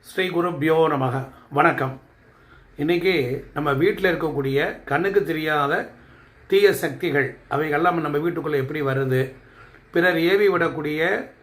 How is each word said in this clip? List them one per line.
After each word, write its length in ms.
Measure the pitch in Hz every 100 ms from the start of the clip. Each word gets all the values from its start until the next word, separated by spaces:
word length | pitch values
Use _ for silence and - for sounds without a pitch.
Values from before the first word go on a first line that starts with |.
| -
ஸ்ரீ 180 | - 185
குருப்யோ 600 | 165 175 151 156 160 160
நமக. 380 | 143 131 131 127 - -
வணக்கம். 500 | 143 160 - 131 131 _ _ _ _ _ - - -
இன்னைக்கு 680 | 147 175 180 170 123 135 -
நம்ம 200 | 147 151
வீட்ல 380 | 135 185 185 190
இருக்கக்கூடிய 720 | 160 160 139 135 139 175 -
கண்ணுக்கு 400 | - 143 196 196
தெரியாத 680 | 160 156 156 151 143 175 240 - - - - _ -
தீய 260 | 196 202
சக்திகள், 640 | 165 160 131 175 143 131 - -
அவைகள்லாம் 500 | 139 156 147 175 170
நம்ம 180 | 151 147
வீட்டுக்குள்ள 380 | 170 165 151 143
எப்படி 260 | 131 156
வருது, 540 | 135 135 131 131 131 - - - - - _
பிறர் 280 | 170 180 165
ஏவி 300 | 170 196 202
விடக்கூடிய 800 | 175 165 143 151 151 170 208 - -